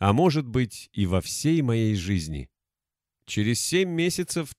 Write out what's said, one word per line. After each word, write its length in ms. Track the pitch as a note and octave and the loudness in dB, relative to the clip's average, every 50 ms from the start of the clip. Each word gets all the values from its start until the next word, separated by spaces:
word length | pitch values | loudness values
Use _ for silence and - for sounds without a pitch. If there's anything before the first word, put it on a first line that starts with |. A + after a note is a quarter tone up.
а 120 | F#2+ G2+ G#2 | 2 4 4
может 340 | B2+ E3+ - C#3+ D#3 C#3 | 6 4 4 4 2 -2
быть, 440 | A#2+ A2+ B2+ B2+ G#2+ - - - - _ | 0 0 0 0 -2 -4 -10 -18 -10 _
и 140 | G#2 G2+ | -2 0
во 140 | F2 F#2 F#2 | 2 2 0
всей 420 | E2+ - - - - D3+ E3 E3 C#3+ | 0 -2 -4 -2 0 0 2 2 2
моей 320 | A#2+ A#2 A2+ A2+ G#2+ G#2+ | 2 2 2 2 2 0
жизни. 560 | G2 E2+ F#2+ G2+ F2+ D#2 D#2 D#2 C#2+ B1+ - _ _ _ _ _ _ _ _ _ _ _ _ _ _ _ | 0 0 0 -2 -2 -2 -4 -6 -8 -10 -12 _ _ _ _ _ _ _ _ _ _ _ _ _ _ _
Через 340 | - - G#2+ G#2 A2 A#2+ - | -6 -4 0 0 0 0 0
семь 300 | - - D#3 F3+ F#3+ F3+ | -2 0 0 0 0 0
месяцев 600 | E3+ E3 E3+ F3+ E3+ - F3 - - F3 D#3 - - | 0 -2 -2 -2 -2 -2 -4 -4 -6 -6 -6 -8 -8